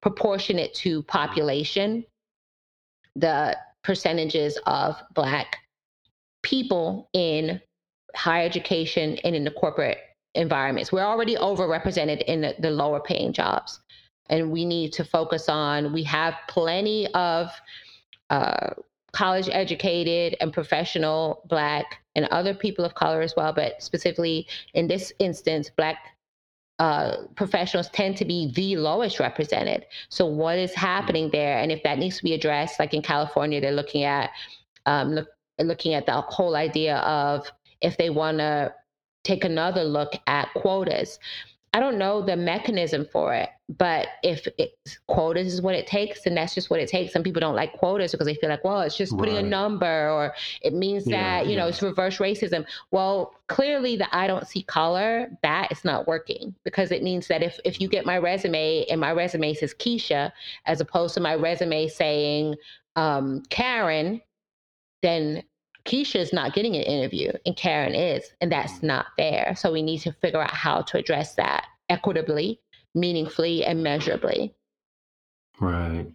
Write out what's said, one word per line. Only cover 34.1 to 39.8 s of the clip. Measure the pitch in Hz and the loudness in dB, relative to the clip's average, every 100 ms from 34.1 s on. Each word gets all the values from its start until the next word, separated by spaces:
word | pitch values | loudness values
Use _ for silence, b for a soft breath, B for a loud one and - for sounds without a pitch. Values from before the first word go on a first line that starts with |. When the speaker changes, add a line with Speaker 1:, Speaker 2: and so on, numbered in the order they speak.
| 143 127 B B B B _ - | 0 -2 B B B B _ 0
Speaker 1:
um, | 143 135 | 2 2
look, | 156 156 _ _ - | -2 -4 _ _ -2
looking | 165 165 165 | 0 0 0
at | 156 139 | 0 2
the | 131 | 0
whole | - - 180 156 | -2 0 0 2
idea | 156 151 156 143 | 0 2 2 2
of | - 151 143 143 143 - _ b | 2 2 2 0 -4 -18 _ b
if | 170 175 | -2 2
they | 170 | 0
wanna | 151 156 156 151 147 143 - _ _ _ _ | 2 0 2 2 2 0 -4 _ _ _ _
take | - 190 | -2 0
another | 190 160 170 185 | 2 0 0 0